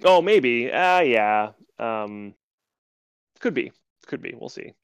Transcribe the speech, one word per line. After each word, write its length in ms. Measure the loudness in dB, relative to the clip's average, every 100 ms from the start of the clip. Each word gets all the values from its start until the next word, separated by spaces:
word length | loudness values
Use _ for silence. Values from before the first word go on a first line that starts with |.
Oh, 180 | 4 4
maybe. 500 | 4 2 2 0 -2
Uh, 280 | 0 2 2
yeah. 500 | 4 2 2 0 -2 -8 _ -10
Um, 560 | -6 -6 -8 -12 -16 -20 _ _ _ _ _ _ _ _ _ _
could 140 | -4
be. 180 | -4 -6 -12 _ _ -14
Could 160 | -14
be. 120 | -12 -16
We'll 120 | -16
see. 240 | -16 -18 -16